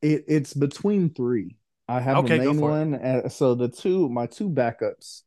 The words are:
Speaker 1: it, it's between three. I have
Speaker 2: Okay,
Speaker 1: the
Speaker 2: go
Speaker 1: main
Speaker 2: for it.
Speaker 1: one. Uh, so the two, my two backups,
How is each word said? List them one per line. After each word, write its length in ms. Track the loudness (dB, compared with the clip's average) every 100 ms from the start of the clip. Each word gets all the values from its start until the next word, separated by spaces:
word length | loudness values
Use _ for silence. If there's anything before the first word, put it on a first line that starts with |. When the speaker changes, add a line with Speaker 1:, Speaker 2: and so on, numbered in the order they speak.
Speaker 1:
it, 220 | 0 0 0
it's 260 | 0 0
between 560 | -2 -2 0 0 2 0
three. 440 | 0 -2 -2 -4 -12 _ _ -6
I 120 | -2
have 200 | 2 2
Speaker 2:
Okay, 20 |
Speaker 1:
the 80 | 4 2
Speaker 2:
go 140 | 2
Speaker 1:
main 80 | 2
Speaker 2:
for 120 | 2
it. 60 | 0
Speaker 1:
one. 160 | -2
Uh, 340 | -2 -2 -2 -2
so 260 | 0 2
the 140 | 2 0
two, 400 | -2 -2 0 0
my 180 | -2 -6
two 220 | -6 -2
backups, 760 | 0 0 -2 -6 -6 -14 -20